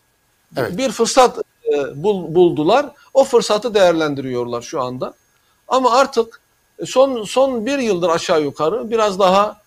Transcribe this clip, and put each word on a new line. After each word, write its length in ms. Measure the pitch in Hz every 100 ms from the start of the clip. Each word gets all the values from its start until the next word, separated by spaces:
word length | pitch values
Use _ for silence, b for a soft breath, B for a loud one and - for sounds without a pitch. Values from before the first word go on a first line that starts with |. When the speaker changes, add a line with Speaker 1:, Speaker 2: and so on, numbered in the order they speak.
| _ _ _ _ _ 139
Speaker 1:
Evet. 200 | 113 185
Speaker 2:
bir 140 | 262
fırsat, 460 | - 226 262 240 - - _ 151
e, 300 | 147 131 139
bul-, 320 | 190 196 165 165
buldular. 500 | 175 147 156 254 285 b b
O 100 | 269
fırsatı 500 | 262 233 - 208 240
değerlendiriyorlar 880 | 202 180 165 156 139 131 123 120 120
şu 200 | - 156
anda. 320 | 127 127 202 - _ _ _ _ -
Ama 240 | 262 247
artık 500 | 247 262 233 226 - _ _ _ - 170
son, 380 | 254 269 240
son 420 | 196 247 269 240 220
bir 140 | 285
yıldır 300 | 226 180 175
aşağı 320 | 170 - 160
yukarı 500 | 147 143 156 226 226
biraz 280 | 226 214 185
daha 420 | 185 196 214 -